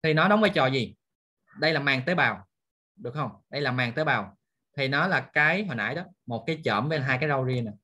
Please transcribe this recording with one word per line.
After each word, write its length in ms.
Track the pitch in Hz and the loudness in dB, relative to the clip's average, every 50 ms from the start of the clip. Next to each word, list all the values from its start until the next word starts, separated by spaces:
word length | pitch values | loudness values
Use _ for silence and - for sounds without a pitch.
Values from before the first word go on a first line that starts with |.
| - | 2
Thì 100 | 160 151 | 2 2
nó 140 | 156 165 | 4 4
đóng 140 | 196 208 220 | 4 4 4
vai 80 | 214 202 | 4 2
trò 180 | - 160 135 | 4 2 2
gì? 280 | 131 135 135 113 87 - _ _ _ _ _ _ _ _ _ _ _ - - | 2 2 0 -2 -4 -8 _ _ _ _ _ _ _ _ _ _ _ -8 -2
Đây 140 | 151 160 160 | 0 0 0
là 60 | 143 | 2
màng 220 | 143 143 135 131 127 | 0 0 0 0 0
tế 100 | 170 180 | -2 0
bào, 320 | 165 135 117 107 98 98 _ _ _ _ _ _ _ _ _ _ | 2 2 0 0 -4 -12 _ _ _ _ _ _ _ _ _ _
được 180 | _ 120 123 127 | _ -12 -10 -6
không? 180 | 151 139 110 - - _ _ | -6 -6 -6 -8 -14 _ _
Đây 120 | - 139 | -6 -4
là 100 | 147 131 | -2 -2
màng 220 | 123 127 123 117 113 | 0 0 -2 -2 0
tế 100 | 156 156 | -2 0
bào. 340 | 151 131 113 101 90 - _ _ _ _ _ _ _ _ | 2 2 0 0 -6 -12 _ _ _ _ _ _ _ _
Thì 100 | 143 139 | -4 -2
nó 200 | 131 139 143 165 | 0 2 0 2
là 220 | 196 175 135 131 - _ | 2 0 0 -2 -2 _
cái 320 | 151 147 156 170 196 214 | 2 2 2 2 0 -2
hồi 100 | 185 131 | -4 -4
nãy 200 | 113 104 110 143 | -4 -4 -4 -4
đó, 80 | 170 170 - - _ _ | -6 -10 -12 -18 _ _
một 180 | - 117 110 - | -8 -8 -6 -4
cái 140 | - 160 151 160 | -4 -6 -2 0
chởm 260 | 127 107 101 123 151 | 0 0 0 0 0
với 100 | 160 151 | -2 -2
hai 180 | 127 135 131 | 0 0 0
cái 120 | 127 160 151 | 0 0 0
râu 180 | 143 135 131 | 0 0 0
ria 140 | 127 127 123 | 0 -2 -2
nè. 100 | 117 104 104 - | -4 -6 -8 -14